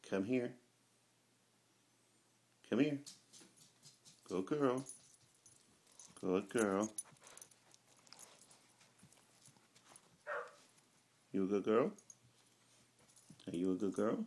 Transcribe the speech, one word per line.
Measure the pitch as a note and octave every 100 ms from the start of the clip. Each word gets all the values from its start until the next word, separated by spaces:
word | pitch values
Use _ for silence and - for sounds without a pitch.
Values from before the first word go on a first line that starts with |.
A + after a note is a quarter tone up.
| -
Come | G2
here. | G2 B2+ B2 - _ _ _ _ _ _ _ _ _ _ _ _ _ _ _ _ _ _ _ _ -
Come | A2
here. | D3 C#3 - - _ - - - - _ - - - - -
Good | F#2 F#2+
girl. | D3+ C#3 B2+ C3+ - - - - _ - - - - - - - -
Good | F#2 F#2 G#2
girl. | A#2+ G#2 F#2+ G#2+ - - - - - - - - - _ - - - - - - - - _ - _ - - - - - - _ - - - - - - - - - - - _ _ _ _ _
You | G2
a | F#2
good | G2+
girl? | A2 A2 E3 - - - - _ - _ _ - - _ - - - - -
Are | E2+
you | F#2
a | F#2
good | G2+
girl? | - G#2 F#3+